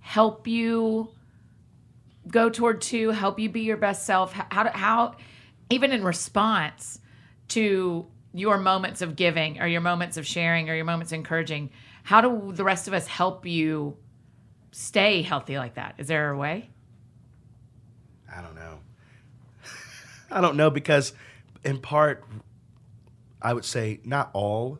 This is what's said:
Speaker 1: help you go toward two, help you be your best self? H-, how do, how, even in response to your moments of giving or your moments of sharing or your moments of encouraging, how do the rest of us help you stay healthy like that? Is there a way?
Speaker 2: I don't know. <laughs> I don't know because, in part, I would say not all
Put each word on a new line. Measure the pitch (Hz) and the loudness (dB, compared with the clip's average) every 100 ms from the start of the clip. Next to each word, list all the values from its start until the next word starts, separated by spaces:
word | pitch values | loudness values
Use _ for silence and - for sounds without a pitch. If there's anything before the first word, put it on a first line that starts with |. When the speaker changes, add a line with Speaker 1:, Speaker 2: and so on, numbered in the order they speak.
Speaker 1:
help | - 208 220 214 - | -4 4 4 4 -4
you | 226 226 233 226 220 220 - - - - - - - - - - - - | -2 0 2 0 0 -4 -12 -20 -20 -20 -20 -20 -20 -20 -20 -20 -20 -2
go | 226 233 | 2 2
toward | 226 233 226 | 2 0 0
two, | - 240 220 | -2 0 0
help | 214 196 202 | 2 0 0
you | 220 | -4
be | 226 | -2
your | 220 214 | -2 0
best | 214 196 - | 0 -2 0
self? | 190 185 185 | 2 2 -4
H-, | 240 | -4
how | 190 | 0
do, | 220 | 0
how, | - 196 226 233 - - - - _ - | 2 2 2 2 -2 -20 -20 -20 _ -2
even | 254 269 | 2 2
in | 254 | 2
response | 190 170 - - 214 214 156 - - - - - - - - | 0 -2 -2 0 2 2 0 -6 -16 -16 -20 -20 -20 -20 -6
to | - 214 196 185 170 170 - - | 0 2 2 0 -2 -6 -16 -16
your | 175 202 202 | -4 0 2
moments | 190 190 185 - | 4 2 0 -6
of | 180 147 | -6 2
giving | 180 165 160 151 | 2 2 -2 -2
or | 175 | 0
your | 170 | 0
moments | 170 175 175 165 | 0 0 -2 -6
of | 143 | -6
sharing | - 170 165 160 | -2 0 0 0
or | |
your | 160 | -4
moments | 160 170 165 | -2 -4 -4
of | 160 | -8
encouraging, | 151 165 160 151 143 - - - | -4 -4 -2 -6 -8 -12 -20 -20
how | - 208 | 4 6
do | 240 233 196 | 6 0 -6
the | 180 | -2
rest | 196 180 - | 0 0 0
of | |
us | 190 - | -4 -4
help | - 180 185 175 | 0 0 -2 -4
you | 165 156 156 147 143 - - _ _ - - - | 0 0 0 -4 -10 -20 -20 _ _ -20 -20 -20
stay | - - 214 202 196 | -14 -2 4 4 4
healthy | 156 147 - 139 | 0 -4 -4 -6
like | 123 | -6
that? | - - - | -8 -12 -10
Is | 135 | -2
there | 160 147 | 0 0
a | 143 | -2
way? | 139 175 233 - _ - - - - - - - - - - - - - - | -4 -6 -10 -20 _ -20 -20 -20 -20 -20 -20 -20 -20 -20 -20 -20 -20 -20 -20
Speaker 2:
I | 90 | -18
don't | 85 | -18
know. | 80 82 78 73 - - - - - - - | -16 -18 -18 -20 -20 -20 -20 -20 -20 -20 -20
<laughs> | - - - - - - - | -20 -18 -18 -20 -20 -20 -8
I | - | 2
don't | 175 143 | 2 6
know | 156 | 4
because, | 139 143 147 135 - - - - - | 4 2 2 2 -8 -20 -20 -20 -10
in | - 135 | -6 -6
part, | - 147 151 139 - 107 - - _ - - - - - _ - | -2 2 2 2 -10 -18 -18 -20 _ -20 -20 -20 -20 -20 _ -8
I | 113 | -2
would | 120 | -2
say | - 127 110 107 | -2 -4 -4 -6
not | 107 139 135 | -4 -2 -2
all | 98 101 107 123 147 | -2 -2 -2 -4 -8